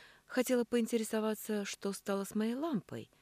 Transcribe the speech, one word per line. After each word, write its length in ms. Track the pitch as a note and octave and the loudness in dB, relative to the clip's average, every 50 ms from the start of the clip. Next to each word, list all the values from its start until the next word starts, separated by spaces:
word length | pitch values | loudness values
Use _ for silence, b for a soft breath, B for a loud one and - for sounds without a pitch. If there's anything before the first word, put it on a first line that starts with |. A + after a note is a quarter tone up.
| B B B B B | B B B B B
Хотела 400 | - - B3+ A#3+ - B3+ A#3+ A#3 | -2 0 0 2 4 4 2 4
поинтересоваться, 960 | - A#3+ A#3+ A3+ A#3 A#3+ A3+ A3 - - A3 G#3+ A3 G#3+ - - - G#3+ G#3 G3+ | 2 2 2 2 4 2 0 0 0 0 0 0 0 -2 -2 -4 -4 -2 -2 -2
что 300 | - - - - G3 F#3+ | -4 -8 -4 -4 -4 -4
стало 320 | - - - G3 G3 G3 | -4 -2 -2 -2 -2 -2
с 100 | - - | -2 -2
моей 200 | G#3+ G#3+ A3+ A#3+ | 0 0 0 0
лампой, 540 | C4+ D#4 E4+ D4 F3+ - - - A#2 A2 - B B | -2 -2 0 -2 -2 -2 -4 -10 -10 -10 -12 B B